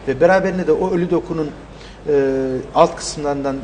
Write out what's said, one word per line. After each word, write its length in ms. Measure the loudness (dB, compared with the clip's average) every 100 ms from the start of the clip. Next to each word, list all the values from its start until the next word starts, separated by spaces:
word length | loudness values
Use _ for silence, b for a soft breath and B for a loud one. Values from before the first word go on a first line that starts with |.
| -4
Ve 140 | 2
beraberinde 460 | 4 4 2 0 2
de 40 |
o 200 | 2 2
ölü 200 | 0 0
dokunun, 380 | 0 -2 -4 -6 -8 -16 B B B 0
e, 60 | 2 2 0 -2 -4 -2 4
alt 200 | 2 2
kısımlarından 600 | -10 -6 -4 -2 -4 -4